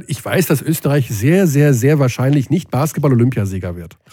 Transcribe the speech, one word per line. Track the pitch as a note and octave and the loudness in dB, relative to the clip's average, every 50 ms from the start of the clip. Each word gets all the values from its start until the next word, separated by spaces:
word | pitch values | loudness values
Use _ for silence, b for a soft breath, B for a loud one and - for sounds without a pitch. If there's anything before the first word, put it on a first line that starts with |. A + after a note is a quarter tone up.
| F3 - | 0 -4
ich | D3 - - | -8 -8 -6
weiß, | - A#2+ F3 F3 - | -4 -2 -2 0 0
dass | E3 C3+ | 0 -2
Österreich | - - D#3+ - - C#3+ C#3 D3 B2+ - | 0 -2 -4 -2 -2 0 0 0 0 -2
sehr, | A2+ G2+ G#2+ C#3 E3+ F#3+ G3+ E3 | -4 -2 0 2 2 4 2 2
sehr, | C3+ C#3+ D3 D3 C#3 | 2 4 4 4 4
sehr | A#2 A#2+ C#3 D#3 D3 | 2 2 2 2 2
wahrscheinlich | C#3 B2+ - - B2 C3+ C#3+ D3 B2 - | 2 0 0 0 0 0 2 0 0 0
nicht | A3+ G3 - - | -2 -4 -2 -4
Basketball-Olympiasieger | - B2 D3 D#3+ - - C#3+ C#3+ C3 A#2 A#2 C3 B2 A#2 G2+ F#2+ F#2+ F#2+ F2+ F2+ F2 F2 | -4 -4 -2 -2 -2 -2 0 2 2 2 2 2 0 -2 -4 -4 -4 -6 -8 -8 -10 -10
wird. | E2+ E2 - - _ _ | -12 -16 -18 -20 _ _